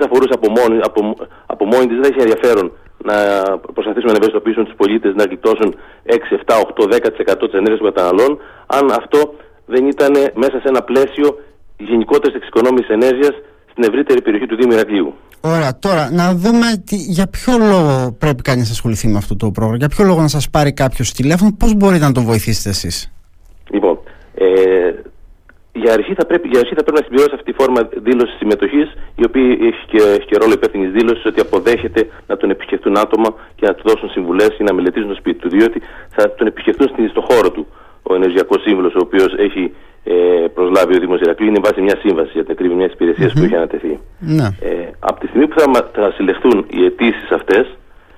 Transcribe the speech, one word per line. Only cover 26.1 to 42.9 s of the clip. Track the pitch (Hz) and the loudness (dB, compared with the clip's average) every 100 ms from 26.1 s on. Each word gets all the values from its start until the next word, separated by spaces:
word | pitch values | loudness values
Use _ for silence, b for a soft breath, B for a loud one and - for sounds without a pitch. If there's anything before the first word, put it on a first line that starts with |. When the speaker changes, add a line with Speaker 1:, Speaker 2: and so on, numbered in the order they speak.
Speaker 1:
θα | 185 165 | -4 -2
πρέπει, | 175 156 | -2 0
για | 123 | 0
αρχή | 123 156 | 0 -2
θα | |
πρέπει | 151 151 | -2 -2
να | - | 0
συμπληρώσει | 123 143 | 2 2
αυτή | 123 - | 0 -6
τη | - | -2
φόρμα | 131 123 113 117 110 | 0 0 -2 -4 0
δήλωσης | 123 117 - | 0 0 -2
συμμετοχής, | 107 101 101 143 151 - B B | -2 0 0 0 -2 -6 B B
η | 117 | 0
οποία | 135 127 123 113 | 2 2 2 0
έχει | 110 - | -2 -2
και, | 110 104 101 | 2 4 2
έχει | - | 2
και | 104 | 2
ρόλο | 110 | 4
υπεύθυνης | 101 110 101 92 | 2 0 -2 -2
δήλωσης | 104 117 113 110 | 0 0 0 -2
ότι | 110 | -2
αποδέχεται | - 98 - 117 113 113 110 B B | 0 0 0 0 0 -2 -2 B B
να | 101 | -4
τον | 98 | -2
επισκεφτούν | 98 - 95 - 101 | -4 -6 -4 0 0
άτομα | 107 110 110 - B B | 0 0 -2 -4 B B
και | 107 | -2
να | 92 | 0
του | 107 | 0
δώσουν | 107 101 | 0 -2
συμβουλές | - 87 92 107 - | -6 -2 2 2 2
ή | |
να | 104 | -2
μελετήσουν | 90 90 113 104 | 0 0 -2 -6
το | 95 | -6
σπίτι | - - | -6 -6
του, | 87 | -2
διότι | 95 113 120 B B B | 2 2 0 B B B
θα | - 104 - | 0 0 0
τον | 117 | -4
επισκεφτούν | - - - 135 | -2 -2 0 0
στη, | - 110 | 0 -4
στο | 110 | -2
χώρο | - 120 92 | 2 2 2
του | - - b b b | -2 -10 b b b
ο | - 92 | -4 0
ενεργειακός | 92 90 87 98 | 2 0 0 0
σύμβουλος, | 107 95 90 92 | 0 0 0 0
ο | |
οποίος | 85 98 92 - | 0 2 0 0
έχει, | 101 101 85 - b b | -2 -2 -6 -8 b b
ε, | - 87 87 87 82 | -4 0 2 2 0
προσλάβει | 87 90 95 87 92 | -2 0 2 2 2
ο | |
Δήμος | 90 87 | 0 0
Ηρακλείου, | 85 - 107 | 0 0 0
είναι | 104 | 2
βάσει | 104 98 | 0 0
μια | 95 95 104 | 0 0 0
σύμβαση | 82 76 | -2 -2
για | 82 | -4
την | 78 | -6
ακρίβεια | 82 90 87 | -2 -2 0
μιας | 92 | -2